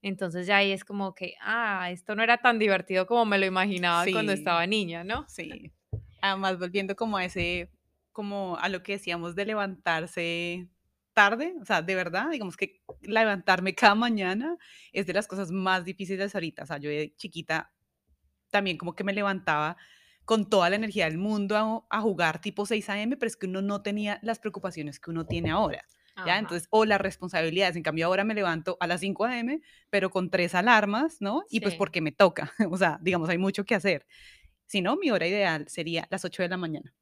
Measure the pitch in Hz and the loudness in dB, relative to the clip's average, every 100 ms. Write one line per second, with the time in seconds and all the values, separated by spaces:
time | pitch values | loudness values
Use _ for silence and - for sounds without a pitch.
0 | 202 190 185 170 180 202 196 196 - 202 | -6 -4 -4 -6 4 4 4 0 -4 -6
1 | 196 185 180 - - 226 226 190 180 180 | -6 -6 -14 -8 -2 0 0 -2 -2 -6
2 | - 208 226 233 240 226 208 190 180 185 | -6 0 4 6 6 4 4 4 2 0
3 | 190 240 220 202 190 185 196 180 175 170 | 4 4 4 4 4 2 2 2 2 4
4 | 185 190 208 190 151 170 175 214 185 165 | 4 2 2 0 2 2 2 0 -2 -6
5 | 180 240 302 - - - - _ _ - | -6 -8 -8 -14 -14 -14 -18 _ _ -12
6 | - - 196 190 190 185 180 190 196 196 | -12 -4 -2 0 0 -2 -2 -2 -2 -2
7 | 226 202 180 180 175 175 175 _ _ _ | -2 0 -2 -2 -2 -2 -8 _ _ _
8 | _ - 208 - 190 170 185 190 185 196 | _ -10 -6 -4 -4 -2 -2 -4 -6 -8
9 | 180 170 170 175 202 214 196 185 - 165 | -4 -6 -4 -4 -4 -2 -4 -4 -2 -2
10 | 175 - 170 170 170 175 175 _ _ _ | -2 -4 -4 -2 -4 -6 -10 _ _ _
11 | _ - 202 226 320 349 202 185 165 190 | _ 4 4 4 -4 -6 -2 -2 0 -2
12 | 175 175 269 311 196 - 196 _ - - | -2 -2 -2 -4 -6 -6 -8 _ -20 -16
13 | - 220 220 196 185 185 185 185 220 208 | -2 2 2 2 2 2 2 6 6 6
14 | 240 220 185 196 285 339 - - - - | 2 0 -2 -2 -4 -6 -10 -20 -8 -6
15 | 185 180 208 190 185 190 185 185 175 190 | -2 -2 -2 -6 -4 -2 0 0 -2 -10
16 | 185 190 202 196 165 - - 147 147 147 | -6 -4 -4 -4 -6 -8 -10 -8 -4 -4
17 | 151 _ 170 165 156 160 - _ _ _ | -6 _ -14 -12 -4 -4 -4 _ _ _
18 | _ _ _ _ _ 202 196 160 175 - | _ _ _ _ _ -2 0 -4 -6 -4
19 | 202 196 202 190 185 151 151 175 - - | -4 -2 -2 -2 0 0 0 -6 -16 -20
20 | _ _ - 226 196 196 175 208 220 208 | _ _ 0 0 4 4 4 2 -2 0
21 | 160 160 202 214 202 208 220 226 _ 220 | 0 0 -2 0 0 0 0 -2 _ -2
22 | 220 180 170 160 208 202 208 220 208 202 | 0 2 0 0 -6 -4 -2 -2 -2 -4
23 | 214 285 226 226 185 190 196 202 202 208 | -2 -2 -4 -4 -6 -4 -2 -2 -4 -4
24 | 208 202 214 226 214 175 190 165 147 139 | -4 -4 -6 -6 -6 -6 -8 -6 -10 -10
25 | - 165 165 170 165 170 208 - - _ | -8 -8 -4 -4 0 0 0 -2 -12 _
26 | _ - 180 185 202 170 160 214 214 202 | _ -8 0 0 0 -6 2 4 4 4
27 | 190 - 185 175 165 170 190 170 160 156 | 2 -6 -4 0 0 2 2 2 -2 0
28 | 165 185 208 214 185 165 160 175 175 175 | 2 2 2 0 0 0 -4 -4 -2 -2
29 | 196 190 226 247 233 311 _ _ _ 202 | -2 -2 -2 0 -4 -6 _ _ _ 0
30 | 185 190 185 185 170 180 208 226 202 208 | 0 -2 0 0 2 2 6 4 4 0
31 | 311 - - 254 415 226 202 165 185 175 | -2 -4 -4 -4 -2 -2 -2 -2 -2 0
32 | 156 - 190 - 147 - 202 180 180 151 | -4 6 4 6 -8 0 0 2 0 2
33 | 165 180 160 175 190 196 196 208 190 156 | 0 0 0 0 0 -2 -2 0 2 -2
34 | _ - - - - _ _ 202 180 311 | _ -20 -20 -20 -20 _ _ -2 0 0
35 | 359 208 165 208 190 156 147 - 160 165 | 2 2 2 2 2 0 -6 -8 -4 -4
36 | - 185 180 - 180 180 170 156 - _ | -4 -6 -6 -4 -4 -2 -4 -6 -10 _